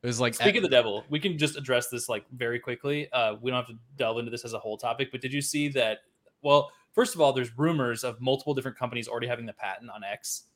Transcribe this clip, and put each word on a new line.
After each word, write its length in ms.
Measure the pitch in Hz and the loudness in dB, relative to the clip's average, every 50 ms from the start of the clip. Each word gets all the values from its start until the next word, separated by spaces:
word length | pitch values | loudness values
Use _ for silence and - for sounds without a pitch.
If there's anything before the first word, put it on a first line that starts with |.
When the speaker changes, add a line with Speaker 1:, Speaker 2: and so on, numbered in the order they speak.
Speaker 1:
It 60 | - 123 | -4 -4
was 100 | 117 113 | 0 2
like, 140 | 127 117 117 | 2 2 2
Speaker 2:
Speak 220 | - 113 208 196 | 4 4 4 4
of 80 | 240 190 | 4 2
Speaker 1:
eh, 20 | |
Speaker 2:
the 20 | 147 | 6
devil, 360 | 131 123 117 110 101 107 - 135 | 6 6 6 6 -2 -4 -4 -4
we 100 | 147 151 | -4 -2
can 180 | 170 196 170 147 | 0 -2 0 2
just 180 | 151 139 - | 0 0 0
address 300 | 147 135 127 127 120 120 | -4 -2 0 0 0 0
this, 220 | - 123 120 - - | -2 -6 -8 -4 -4
like, 160 | 117 104 - _ | -4 -6 -6 _
very 260 | 127 123 123 117 120 120 | -8 -4 -4 -2 -2 -4
quickly. 500 | - 131 123 - - 143 147 147 147 - | -4 -6 -8 -6 -4 -4 -2 -2 -4 -2
Uh, 240 | - 127 117 110 107 110 | 0 2 2 2 0 -2
we 120 | 117 127 | -4 -2
don't 60 | 127 123 | -2 -2
have 80 | 123 120 | -4 -6
to 100 | 117 117 - _ 139 | -14 -20 -20 _ -4
delve 220 | 135 123 113 113 120 | -2 0 0 0 -2
into 140 | 117 117 | -4 -4
this 120 | 117 117 - | -8 -8 -8
as 80 | 117 | -8
a 60 | 113 120 | -8 -6
whole 180 | - 113 107 | -6 -6 -8
topic, 360 | 104 - 117 117 123 139 - | -4 -4 -4 -2 -2 -4 -6
but 80 | - 123 | -6 -8
did 120 | 135 131 | -8 -4
you 80 | 135 143 | -4 -4
see 280 | 139 - - 147 147 147 | -4 -2 -2 -2 -2 0
that? 300 | 135 131 117 110 107 - _ _ _ _ _ _ _ _ | 0 0 0 0 -2 -4 _ _ _ _ _ _ _ _
Well, 300 | - 143 143 147 143 - - _ _ _ | 4 6 6 6 6 2 -10 _ _ _
first 220 | _ 214 247 247 - | _ 2 2 2 4
of 60 | 170 | 4
all, 120 | 151 139 | 4 6
there's 240 | 131 131 123 117 113 | 6 2 -2 -2 0
rumors 460 | 120 151 165 165 147 127 120 117 110 | 0 2 2 4 2 0 0 -2 -2
of 180 | - 123 113 113 | -4 -6 -6 -2
multiple 320 | 123 131 135 135 - 151 | 0 0 0 0 0 -2
different 240 | 143 135 - 135 113 | -2 -2 -2 -4 -6
companies 300 | - 127 120 120 120 110 | -4 -6 -4 -4 -6 -6
already 220 | - 117 117 117 123 | -4 -4 -4 -2 -2
having 180 | 120 120 117 | -4 -4 -6
the 60 | 110 | -12
patent 400 | - _ 110 98 95 98 117 117 | -10 _ -8 -8 -8 -10 -12 -16
on 100 | 98 107 | -16 -12
X. 440 | 98 98 104 - - - - - - _ _ | -10 -10 -10 -8 -8 -10 -10 -10 -12 _ _